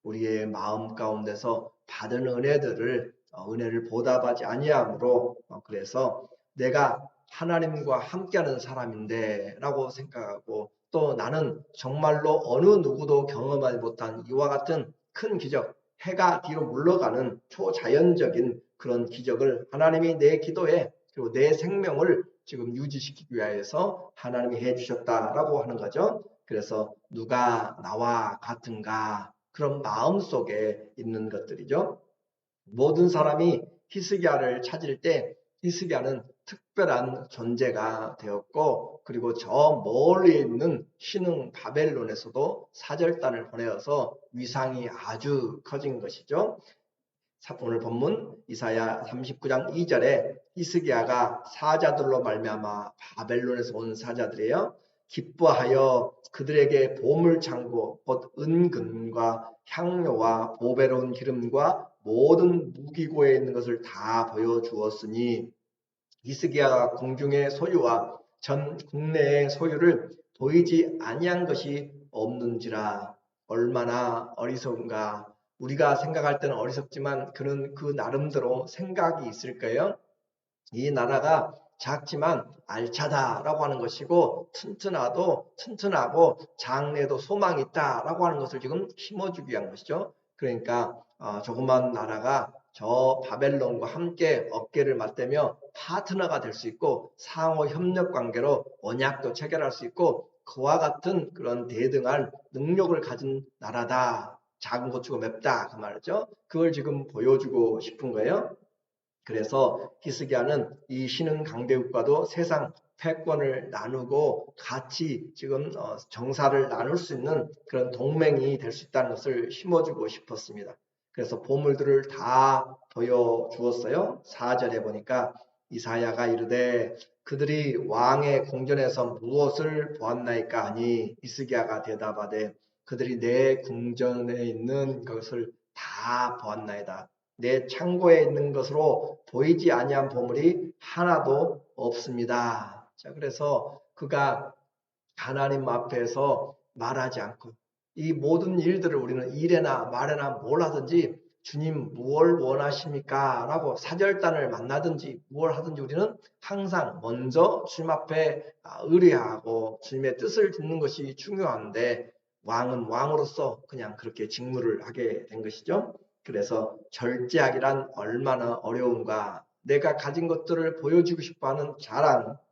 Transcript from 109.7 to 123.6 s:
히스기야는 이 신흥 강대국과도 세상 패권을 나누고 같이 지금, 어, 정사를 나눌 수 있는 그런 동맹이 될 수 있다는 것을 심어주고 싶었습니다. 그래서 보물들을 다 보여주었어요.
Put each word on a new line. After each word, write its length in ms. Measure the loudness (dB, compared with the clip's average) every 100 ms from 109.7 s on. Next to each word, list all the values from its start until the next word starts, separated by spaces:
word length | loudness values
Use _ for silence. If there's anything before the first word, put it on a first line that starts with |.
| 2 -10 _
히스기야는 680 | -10 -8 -2 0 2 0 -2 -10 _
이 200 | -6 -6
신흥 360 | -4 -2 -2
강대국과도 840 | -4 -8 2 2 2 0 2 2 2
세상 460 | -2 0 0 -2 -10 _ _
패권을 720 | -4 -2 -2 0 0 -2 -6
나누고 840 | -8 -6 -8 -2 2 2 0 -8 -16
같이 760 | -10 -10 -10 -6 -4 -4 -10 -12
지금, 360 | -4 -4 -4 -8
어, 220 | -10 -12 -14
정사를 600 | -10 -6 2 4 4 2
나눌 260 | 0 -2 -2
수 160 | -2 -6
있는 340 | -2 -2 -2 -12 -6
그런 240 | -2 -2
동맹이 640 | -2 -2 2 4 4 0 -2
될 140 | -6
수 140 | -10 -2
있다는 260 | -2 0
것을 400 | -2 -4 -2 -4
심어주고 560 | -8 2 2 2 -2 -6
싶었습니다. 640 | -8 -12 -12 -12 -14 -14 -16 _ _ _
그래서 300 | -8 -6 -6
보물들을 640 | -2 2 4 2 4 4 2
다 680 | -6 2 6 6 4 0 -14 _
보여주었어요. 1300 | -4 2 4 4 2 -2 -2